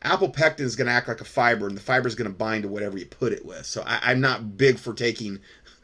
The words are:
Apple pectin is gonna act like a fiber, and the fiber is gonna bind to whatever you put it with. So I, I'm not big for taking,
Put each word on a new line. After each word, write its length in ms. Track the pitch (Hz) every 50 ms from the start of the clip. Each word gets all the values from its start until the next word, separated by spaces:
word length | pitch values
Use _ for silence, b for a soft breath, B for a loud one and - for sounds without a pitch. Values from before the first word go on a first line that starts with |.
Apple 280 | - 147 175 190 196 160
pectin 360 | - 139 160 156 156 - 143
is 100 | 123 110
gonna 140 | - 127 120
act 180 | 120 123 - -
like 140 | 117 -
a 40 | 104
fiber, 420 | - - - 120 120 120 107 104 101
and 100 | 98 98
the 40 |
fiber 260 | - - 131 131 127 127
is 80 | 110
gonna 160 | 101 117 104
bind 320 | 95 87 110 110 110 110 104
to 60 | 101
whatever 280 | 101 104 104 101 98 98
you 80 | 87
put 280 | - - - 139 113 104
it 120 | - -
with. 220 | - 92 78 67 -
So 160 | - 113 -
I, 140 | - 117 -
I'm 180 | - 120 127 127
not 380 | 135 135 123 107 113 107 101 98
big 220 | 131 135 127 -
for 160 | - 120 107
taking, 440 | - 120 120 107 - 117 104 98 98 B B B B B B B B